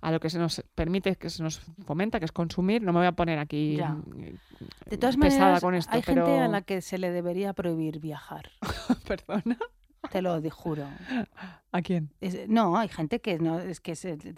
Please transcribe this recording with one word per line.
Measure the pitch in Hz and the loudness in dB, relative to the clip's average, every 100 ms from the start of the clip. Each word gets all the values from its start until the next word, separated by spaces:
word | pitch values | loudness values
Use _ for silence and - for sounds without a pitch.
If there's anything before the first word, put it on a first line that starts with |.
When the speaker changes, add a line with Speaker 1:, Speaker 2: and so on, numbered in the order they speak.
Speaker 1:
a | 160 | -2
lo | 160 | 0
que | 160 | 0
se | 170 | 0
nos | 165 - - - | -2 -2 -8 -4
permite, | 165 190 196 180 | 0 2 0 -2
que | 165 | -4
se | 175 | -6
nos | 160 - - 165 | -6 -6 -14 -14
fomenta, | 185 151 214 226 | -6 -2 0 0
que | 160 | -4
es | |
consumir. | - 165 - 185 233 | -2 -2 0 2 2
No | 190 | 4
me | 170 | 4
voy | 180 | 4
a | |
poner | 175 170 156 | 2 0 0
aquí, | 151 151 151 151 | -2 -2 0 0
Speaker 2:
Ya. | 160 | -2
Speaker 1:
mm, | 151 - - - - _ - - - - | -4 -8 -14 -14 -16 _ -18 -18 -16 -8
Speaker 2:
De | 208 | 0
todas | 247 262 | 2 6
Speaker 1:
pesada | 294 277 | 6 8
Speaker 2:
maneras, | - 180 | 8 8
Speaker 1:
con | 180 | 4
esto, | 180 160 | 2 2
Speaker 2:
hay | - | 0
gente | - - | 2 4
a | |
Speaker 1:
pero | 170 269 254 | 4 4 4
Speaker 2:
la | 202 | 0
que | - 190 | -2 -4
se | - 185 | -4 -4
le | 185 | -2
debería | 175 175 180 196 | -2 -2 -2 -2
prohibir | 190 180 160 156 151 | -2 -2 -2 -2 -4
viajar. | 156 143 - 151 - - | -8 -10 -12 -14 -14 -10
Speaker 1:
<laughs> | - - - 240 - | -8 -4 0 -2 0
¿Perdona? | 196 - 202 226 247 480 _ _ _ - | -6 -2 -2 -2 -4 -6 _ _ _ -6
Speaker 2:
Te | 190 | -2
lo | 180 165 | 0 -2
di-, | 156 | -4
juro. | - 175 151 143 - 180 254 - - 185 - _ | -6 -6 -6 -6 -12 -6 -4 -4 -10 -18 -18 _
Speaker 1:
¿A | 175 | -4
quién? | 175 175 151 - | 0 -2 -2 -8
Speaker 2:
Es, | 190 180 214 | -8 -6 2
no, | 226 196 170 | 4 4 2
hay | 208 | 0
gente | - 156 233 | -2 -4 -2
que | 220 160 | -2 0
no, | 165 165 | 0 -2
es | 185 165 | -4 -8
que | - 156 | -10 -8
se, | 185 151 - | -8 -8 -10